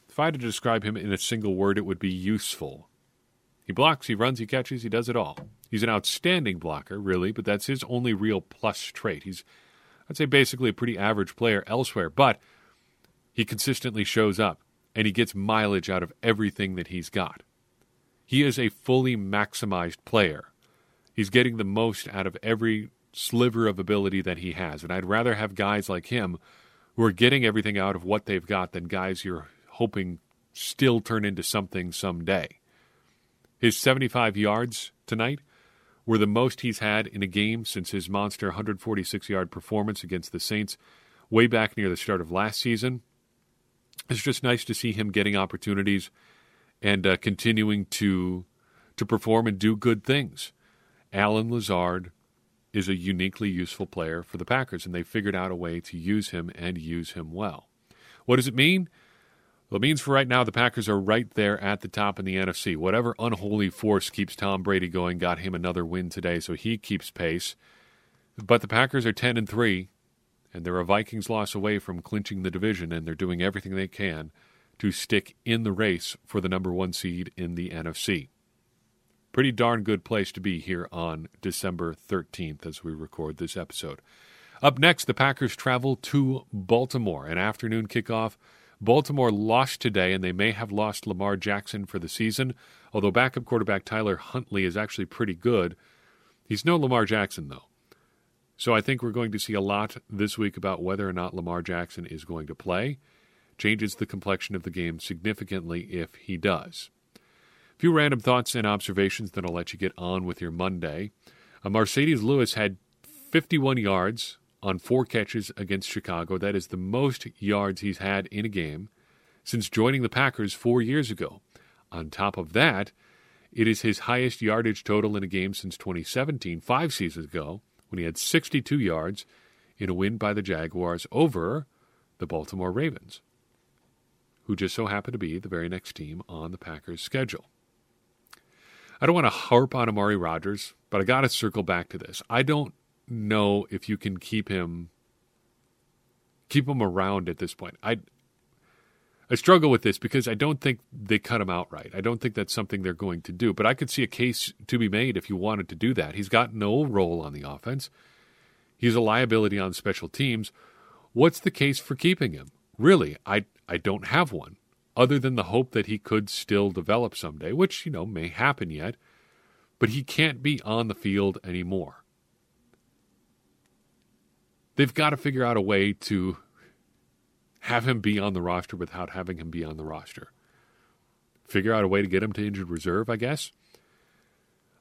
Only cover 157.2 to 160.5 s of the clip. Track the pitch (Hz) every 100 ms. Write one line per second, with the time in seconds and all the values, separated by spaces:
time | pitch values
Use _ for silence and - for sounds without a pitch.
157.2 | 76 71 - 71 - 135 - _ _ _
158.2 | _ _ _ _ _ _ 120 113 110 110
159.2 | 127 110 107 101 95 85 107 92 82 -
160.2 | 135 113 101